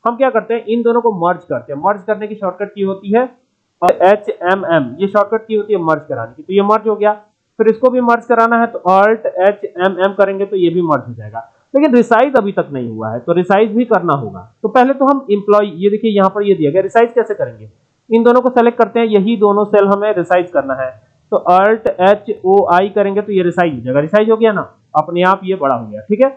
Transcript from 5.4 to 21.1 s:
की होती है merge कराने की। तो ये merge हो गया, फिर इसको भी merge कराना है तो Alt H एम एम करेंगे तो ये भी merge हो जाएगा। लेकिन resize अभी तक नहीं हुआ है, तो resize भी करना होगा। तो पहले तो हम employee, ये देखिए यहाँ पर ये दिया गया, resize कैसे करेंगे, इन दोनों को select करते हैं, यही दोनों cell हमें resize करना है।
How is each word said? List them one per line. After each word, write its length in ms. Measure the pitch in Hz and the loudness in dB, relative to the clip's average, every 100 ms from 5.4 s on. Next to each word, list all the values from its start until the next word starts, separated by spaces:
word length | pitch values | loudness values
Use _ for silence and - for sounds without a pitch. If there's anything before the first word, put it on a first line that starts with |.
| 220 | -4
की 80 | 214 | -4
होती 180 | 208 | -2
है 60 | 202 | -2
merge 200 | 165 151 - | 0 -2 -4
कराने 260 | 127 113 | -10 -10
की। 100 | 123 | -14
तो 100 | 156 | -2
ये 80 | 196 | 0
merge 240 | 202 220 220 | 2 0 0
हो 80 | 208 | 0
गया, 180 | 208 214 _ _ _ _ | -2 -2 _ _ _ _
फिर 80 | 220 | 0
इसको 220 | 220 254 | 2 0
भी 120 | 254 | 2
merge 240 | 240 233 - | 0 0 0
कराना 340 | 233 226 233 | 0 2 2
है 80 | 233 | 0
तो 120 | - 180 | -2 2
Alt 360 | 190 202 220 208 - | 4 4 2 -2 0
H 240 | 190 202 - | 0 0 -10
एम 340 | 175 185 180 | -2 -2 0
एम 140 | 190 | -2
करेंगे 320 | 196 196 190 196 | 2 0 0 -4
तो 100 | 202 | 0
ये 140 | 175 | 0
भी 120 | 170 | 0
merge 240 | 170 143 113 | 0 -2 -4
हो 60 | |
जाएगा। 260 | 113 104 110 - _ _ | -14 -12 -14 -16 _ _
लेकिन 220 | 269 302 240 | 0 4 2
resize 400 | 233 226 269 269 | 4 2 2 0
अभी 160 | 202 | -2
तक 160 | 190 147 | -4 -6
नहीं 180 | 139 120 | -6 -8
हुआ 220 | 110 110 | -8 -8
है, 80 | 117 | -8
तो 140 | 151 | -2
resize 380 | 170 180 202 220 | -2 2 2 2
भी 140 | 208 240 | 0 0
करना 280 | 202 170 139 | 0 0 -4
होगा। 260 | 113 95 95 _ | -4 -12 -20 _
तो 60 | 214 | -2
पहले 240 | 254 247 | 2 2
तो 120 | 269 277 | 2 0
हम 200 | 277 - | 0 0
employee, 360 | 208 202 208 208 | -4 2 2 2
ये 200 | 160 196 | -2 -2
देखिए 220 | 208 226 | 0 0
यहाँ 180 | 202 190 | 2 0
पर 140 | 196 | 0
ये 100 | 202 180 | 0 2
दिया 160 | 147 | 2
गया, 100 | 175 | 0
resize 300 | 190 226 233 | 0 2 2
कैसे 200 | 233 220 202 | 0 -2 -4
करेंगे, 340 | 135 113 107 _ _ _ _ | -6 -8 -20 _ _ _ _
इन 140 | 226 | 2
दोनों 180 | 233 247 | 4 4
को 80 | 247 | 2
select 260 | 247 233 233 | 2 2 2
करते 220 | 220 240 | 0 0
हैं, 80 | 233 | 0
यही 280 | 208 190 233 | 2 0 2
दोनों 280 | 208 202 208 | 2 2 2
cell 200 | 208 196 | 2 2
हमें 240 | 202 208 | 0 0
resize 380 | 180 170 180 175 | -2 0 0 0
करना 240 | 165 135 131 | -4 -4 -6
है। 140 | 131 - _ | -6 -10 _